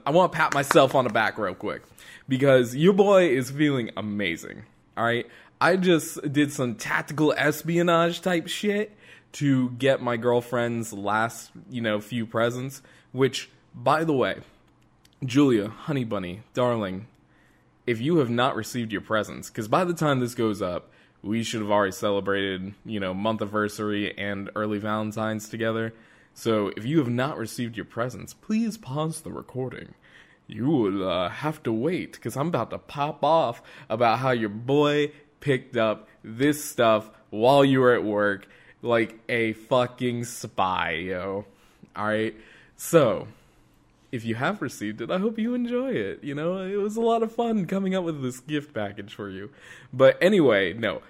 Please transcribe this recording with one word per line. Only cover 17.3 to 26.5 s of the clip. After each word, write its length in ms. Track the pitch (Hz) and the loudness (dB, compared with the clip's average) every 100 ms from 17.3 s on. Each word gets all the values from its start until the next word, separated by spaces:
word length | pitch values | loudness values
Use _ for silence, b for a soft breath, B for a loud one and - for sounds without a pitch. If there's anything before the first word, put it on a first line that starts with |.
| b b b b _ - | b b b b _ -4
if 120 | 113 | -2
you 180 | 139 170 | 0 2
have 120 | 120 | 2
not 240 | 120 131 | 2 0
received 380 | 110 107 123 110 | 0 -6 -6 -4
your 80 | 98 | -6
presents, 500 | - 110 98 65 - | -2 -2 -2 -10 -12
'cause 160 | - 107 | -10 -2
by 160 | 151 | 0
the 120 | 180 | 0
time 260 | 170 156 131 | 0 0 0
this 160 | 120 123 | -2 -2
goes 260 | 113 101 | -2 0
up, 300 | 92 87 - b b b | -4 -6 -10 b b b
we 200 | 98 113 | -6 -4
should 180 | 113 117 | -4 -6
have 100 | 104 | 0
already 200 | 104 98 | 2 2
celebrated, 840 | 92 107 101 98 98 98 92 95 - | 0 -2 -2 0 -2 -2 -4 -8 -14
you 160 | - 107 | -10 -6
know, 120 | 92 | -4
month 300 | 95 110 110 | -2 -2 -2
anniversary 760 | 104 107 104 - 104 104 101 - | -2 -2 -2 -2 -4 -2 -4 -4
and 320 | 101 101 98 | -6 -6 -8
early 240 | 107 107 104 | -6 -4 -4
Valentine's 680 | 107 107 107 110 110 110 107 | -2 -4 -4 -4 -4 -6 -8
together. 440 | 113 113 113 113 b b b b | -4 -2 -2 -6 b b b b
So 360 | - 117 | -6 0